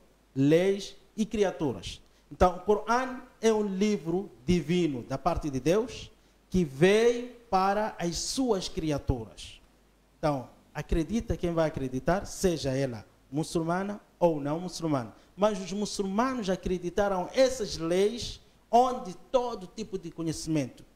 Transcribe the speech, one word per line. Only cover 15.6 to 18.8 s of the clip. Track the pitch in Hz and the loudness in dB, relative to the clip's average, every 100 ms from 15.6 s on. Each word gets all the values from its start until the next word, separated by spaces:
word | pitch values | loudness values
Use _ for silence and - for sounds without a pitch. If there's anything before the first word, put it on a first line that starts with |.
os | 185 | -6
muçulmanos | 196 208 - 196 196 262 262 190 | -4 -4 -2 -2 0 0 0 -2
acreditaram | 185 - 180 170 190 202 190 175 | -2 -2 -4 -2 0 0 0 -2
essas | - 262 254 196 151 | 2 2 2 -6 -4
leis | 165 180 208 233 - - _ _ - | 0 2 2 0 -10 -12 _ _ 2
onde | 233 | 4